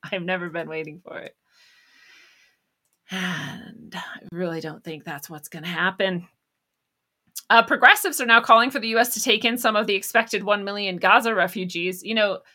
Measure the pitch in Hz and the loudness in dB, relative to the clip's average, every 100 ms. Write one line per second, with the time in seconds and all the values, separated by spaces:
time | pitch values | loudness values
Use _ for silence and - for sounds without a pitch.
0 | - 190 175 185 175 165 156 160 156 151 | -10 -6 -4 -4 -4 -8 -8 -8 -10 -12
1 | - 160 - - _ _ _ _ _ _ | -14 -14 -14 -18 _ _ _ _ _ _
2 | - - - _ _ _ _ _ _ _ | -20 -20 -20 _ _ _ _ _ _ _
3 | - 185 180 156 147 - - - 156 185 | -10 -6 -4 -4 -8 -12 -16 -18 -16 -14
4 | - - - 170 180 165 156 151 - 156 | -14 -16 -14 -6 -6 -6 -8 -12 -14 -14
5 | 139 143 - 156 147 175 160 170 180 185 | -12 -14 -14 -16 -16 -14 -8 -2 -2 0
6 | 190 180 175 _ _ _ _ _ _ _ | 0 -2 -6 _ _ _ _ _ _ _
7 | _ _ _ - - 226 226 294 247 415 | _ _ _ -10 2 4 6 6 6 6
8 | 381 285 240 233 233 226 247 269 226 226 | 2 -2 4 4 8 6 6 -2 -2 0
9 | 240 220 262 214 233 247 247 208 214 196 | 0 0 0 0 0 0 0 0 0 -2
10 | - 226 220 208 196 208 202 202 202 180 | 0 0 0 -2 0 0 -2 -6 -4 0
11 | 185 220 233 214 175 175 180 175 175 180 | 4 6 4 0 0 -2 -6 -4 -4 -6
12 | - 220 208 185 - | -4 0 0 -2 -10